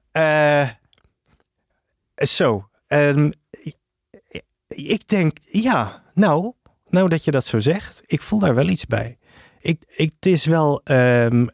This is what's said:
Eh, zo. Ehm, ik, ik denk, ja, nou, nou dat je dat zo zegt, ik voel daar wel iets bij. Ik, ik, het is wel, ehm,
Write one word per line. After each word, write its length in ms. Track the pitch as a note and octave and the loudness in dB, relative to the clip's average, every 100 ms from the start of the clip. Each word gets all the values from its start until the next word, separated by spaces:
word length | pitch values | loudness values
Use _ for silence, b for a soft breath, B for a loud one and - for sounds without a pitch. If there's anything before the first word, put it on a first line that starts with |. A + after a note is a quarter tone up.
| _ | _
Eh, 580 | D#3+ D#3 D3+ D3 D3 C3+ - _ _ _ _ _ _ _ _ _ _ _ _ _ - | -2 0 2 2 2 -2 -6 _ _ _ _ _ _ _ _ _ _ _ _ _ -4
zo. 540 | C3+ - D3 G2+ G2+ _ - | -2 0 0 -2 -8 _ -4
Ehm, 440 | D3 D3 C#3+ D3+ - _ | 0 2 2 0 -2 _
ik, 260 | - D3+ - _ _ _ - _ - _ _ - | -20 -18 -18 _ _ _ -20 _ -20 _ _ -20
ik 400 | - - G#3+ - | -12 -6 -6 -2
denk, 300 | G3+ D#3 - | 0 0 -4
ja, 600 | - G3+ B3+ E3 G#2 - _ | -8 -4 0 0 -2 -8 _
nou, 400 | F3+ G3+ D3+ A3 - _ _ - | 0 2 2 -2 -10 _ _ -4
nou 200 | F#3 F#3 | 0 2
dat 140 | E3 | 0
je 80 | - | 0
dat 140 | C#3 - | -2 0
zo 140 | A2 | -2
zegt, 440 | A#2+ G3 - - - | 0 -2 -6 -16 -6
ik 160 | D3 | -6
voel 180 | - G#3+ | -2 0
daar 160 | F3+ A#2 | 0 2
wel 120 | F3 | 0
iets 180 | F3+ - | -2 -4
bij. 320 | G#2+ A#2 - b b b b | -6 -6 -14 b b b b
Ik, 220 | - D#3+ _ | -6 -6 _
ik, 240 | - D#3 - | -4 -4 -2
het 100 | F#3 | 0
is 200 | E3+ D#3 | 0 2
wel, 360 | E3 D3 C#3 | 2 2 -2
ehm, 640 | - C3 B2 A#2+ A#2 A#2+ A#2+ | 0 2 4 4 2 2 0